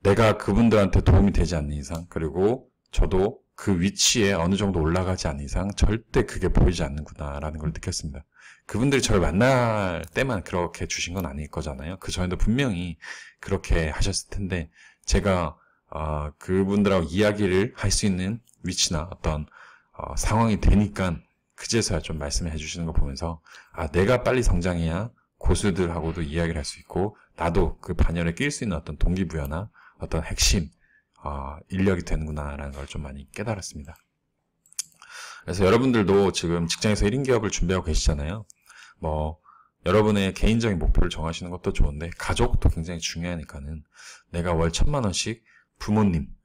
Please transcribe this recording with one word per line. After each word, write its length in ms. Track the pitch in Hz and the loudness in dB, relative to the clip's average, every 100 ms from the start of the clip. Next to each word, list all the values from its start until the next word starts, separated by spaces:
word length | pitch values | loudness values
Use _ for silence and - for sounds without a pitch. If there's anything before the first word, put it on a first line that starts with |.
내가 340 | 104 101 110 101 | 2 4 4 4
그분들한테 600 | - 101 117 107 98 95 | 2 4 6 6 6 4
도움이 320 | - 95 98 | 6 6 6
되지 240 | - 82 82 | 4 2 0
않는 160 | 73 | -2
이상, 340 | 73 69 82 85 | -6 -6 -8 -8
그리고 640 | - 80 73 98 127 - _ _ | -6 -4 2 2 2 -6 _ _
저도 480 | - 110 92 98 - _ - | 0 2 4 2 0 _ -8
그 240 | - 92 | 0 2
위치에 520 | 92 - - 127 101 | 2 2 0 4 2
어느 200 | 98 85 | 2 2
정도 260 | 98 101 90 | 2 0 0
올라가지 460 | 78 85 90 90 85 | 2 2 0 -2 -2
않는 180 | 71 | -4
이상 280 | 71 90 95 | -4 -4 -4
절대 500 | - - 110 - - | 0 0 0 -2 -2
그게 260 | 196 - 180 | -2 -2 0
보이지 360 | - 131 170 | 4 4 2
않는구나라는 760 | 160 71 73 - 73 71 78 76 | -4 -6 -12 -10 -10 -6 -8 -6
걸 140 | 76 | -6
느꼈습니다. 520 | - - 92 78 69 - _ - - _ | -6 -8 -8 -8 -12 -18 _ -20 -20 _
그분들이 360 | 101 131 139 | -2 2 2
저를 180 | 117 104 | 2 2
만날 840 | 82 85 123 131 120 107 95 85 76 | 2 4 4 4 2 0 -2 -4 -6
때만 300 | - 135 110 | -4 -2 -4
그렇게 420 | 76 92 85 - 87 | -4 -2 -2 -4 -8
주신 280 | - - | -6 -6
건 120 | 90 85 | -6 -6
아닐 220 | 67 76 | -8 -8
거잖아요. 480 | - 78 67 76 95 | -8 -8 -8 -10 -12
그 140 | - | -10
전에도 240 | - 90 92 | -4 -4 0
분명히 640 | - 117 139 87 90 80 - - - _ | 2 2 0 -2 -6 -10 -14 -18 -18 _
그렇게 480 | - 98 - 87 80 | -6 -6 0 0 0
하셨을 420 | 71 104 90 - | 0 -2 -2 -6
텐데, 400 | 104 98 92 80 _ - _ | -8 -4 -4 -6 _ -20 _
제가, 520 | - 107 95 92 80 - _ _ _ | -2 0 2 0 0 -6 _ _ _
어, 400 | 80 78 76 73 - | -8 -4 -4 -6 -10
그분들하고 680 | - 92 95 101 101 95 80 | -2 0 2 2 4 2 0
이야기를 680 | 87 104 101 101 92 113 | 2 2 2 2 2 0
할 160 | - 104 | -2 -2
수 160 | - 107 | 0 0
있는 340 | 90 92 117 _ _ | 0 -2 -6 _ _
위치나 460 | 85 92 - 80 85 | -6 -2 -2 -2 -6
어떤, 360 | 95 80 76 76 - - - _ | -6 -4 -4 -6 -14 -20 -20 _
어, 220 | - - 76 | -14 -10 -4
상황이 440 | - 110 117 98 | 0 2 2 4
되니까 580 | 78 98 104 - 92 80 - _ _ | 6 6 4 0 -2 -2 -8 _ _
그제서야 460 | _ - 117 101 87 | _ -2 0 0 -2
좀 180 | - 80 | -4 -6
말씀해 380 | 73 - 87 78 | -4 -4 -4 -6
주시는 300 | 78 87 82 | -8 -6 -2
거 60 | |
보면서, 480 | 80 71 67 85 82 _ - - | 2 2 0 -6 -8 _ -20 -18
아, 160 | - 80 | -8 -2
내가 340 | 82 98 123 | 2 2 2
빨리 200 | 117 127 | 2 2
성장해야 680 | 117 90 87 87 82 85 113 _ _ _ | 2 2 0 0 -2 -2 -6 _ _ _
고수들하고도 840 | - 87 104 90 87 85 80 82 | 0 0 0 0 -2 -2 -6 -4
이야기를 340 | 78 78 82 80 | -4 -2 -2 -2
할 80 | |
수 140 | 71 - | -8 -12
있고 380 | - - - - _ - | -8 -4 -4 -6 _ -4
나도 420 | 170 165 82 - | -2 0 0 -2
그 160 | - | -8
반열에 400 | 85 - 82 85 | 0 2 2 -2
낄 160 | 82 143 | -2 -4
수 140 | 143 | -4
있는 120 | 120 80 | -4 -6
어떤 200 | - 76 | -8 -2
동기부여나 720 | 87 90 90 80 69 76 107 _ - _ | 0 0 -2 -4 -4 -6 -8 _ -20 _
어떤 240 | - 82 | -6 -4
핵심, 440 | - - - 104 71 _ _ _ _ _ | -4 -2 2 2 0 _ _ _ _ _
어, 340 | - 71 67 76 - | -10 -8 -10 -12 -10
인력이 320 | 92 98 92 | 0 0 0
되는구나라는 680 | 80 80 78 76 73 71 71 | -2 -2 -2 -6 -8 -8 -10
걸 140 | 69 69 | -12 -12
좀 160 | - | -10
많이 280 | 71 67 69 | -10 -14 -16
깨달았습니다. 640 | - 110 104 - - 71 80 _ _ _ _ _ _ _ - - _ - - - - | -10 -6 -6 -8 -14 -16 -20 _ _ _ _ _ _ _ -16 -16 _ -20 -18 -16 -16
그래서 220 | - 87 | -8 2
여러분들도 680 | 95 110 131 120 92 98 98 | 6 6 6 4 4 6 4
지금 340 | - 85 85 85 | 2 -2 -2 -2
직장에서 400 | - 110 101 104 | -2 0 2 2
일 80 | |
인 80 | 127 | 0
기업을 280 | 131 120 107 | 2 2 0
준비하고 360 | - 85 90 82 | -2 0 0 0
계시잖아요. 580 | 76 - 76 71 104 110 - _ - - _ | 0 0 -2 -4 -8 -12 -20 _ -20 -20 _
뭐, 400 | 82 76 78 78 _ _ _ _ 87 | -6 -2 -4 -6 _ _ _ _ 2
여러분의 480 | 98 107 104 95 | 4 4 4 0
개인적인 440 | 92 - 117 113 92 | 0 2 2 2 0
목표를 300 | 78 - 87 | 2 4 4
정하시는 420 | 82 78 85 90 | 2 -6 -6 -10
것도 220 | 87 - | -8 -6
좋은데 380 | 92 78 73 82 - | 2 2 2 -10 -8
가족도 500 | - - 120 - - | -6 0 2 4 2
굉장히 320 | - 80 87 | 2 -4 -6
중요하니까는 840 | - - 85 87 76 78 71 80 - _ - - _ | -6 -6 -6 -6 -8 -12 -12 -12 -14 _ -20 -20 _
내가 220 | 85 85 | -4 0
월 180 | 82 82 | 2 2
천만 340 | 82 - 147 | 4 4 4
원씩 380 | 110 87 - 113 _ _ _ _ | 0 -2 -4 -6 _ _ _ _
부모님 500 | - 107 104 85 67 - | -2 2 4 2 -2 -12